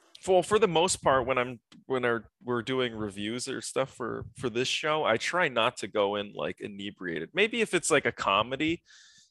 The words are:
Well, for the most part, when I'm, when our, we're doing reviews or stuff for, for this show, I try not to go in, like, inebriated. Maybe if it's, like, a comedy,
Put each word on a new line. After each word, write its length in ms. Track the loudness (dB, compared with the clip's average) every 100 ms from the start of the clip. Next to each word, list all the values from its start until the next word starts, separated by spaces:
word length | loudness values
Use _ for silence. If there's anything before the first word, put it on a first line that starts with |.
| _ -10 2
Well, 160 | 2
for 160 | 4 2
the 100 | 4
most 340 | 4 2 2
part, 240 | 4 4 2
when 120 | 0
I'm, 220 | -2 -6 _ -20 -4
when 180 | 0
our, 200 | 0 0 -4 _
we're 160 | -4 -4
doing 340 | -2 -2 -2
reviews 540 | -4 -8 -6 -6 -6 -6
or 140 | -8
stuff 260 | -4 -4 -4
for, 320 | -6 -8 -8 -10 -6
for 140 | -4
this 180 | -2 0
show, 340 | -2 0 2
I 140 | 2 2
try 320 | 2 0 2
not 300 | 2 0 0
to 100 | -2
go 280 | 2 2 0
in, 180 | -4
like, 260 | -6 -6 -6
inebriated. 680 | -10 -8 -10 -8 -6 -6 -4
Maybe 300 | 0 0 0
if 100 | 0
it's, 180 | 0 2
like, 140 | 2
a 80 | 2
comedy, 720 | 0 2 2 2 -2 -2 -4 _ -20 -20 -20 _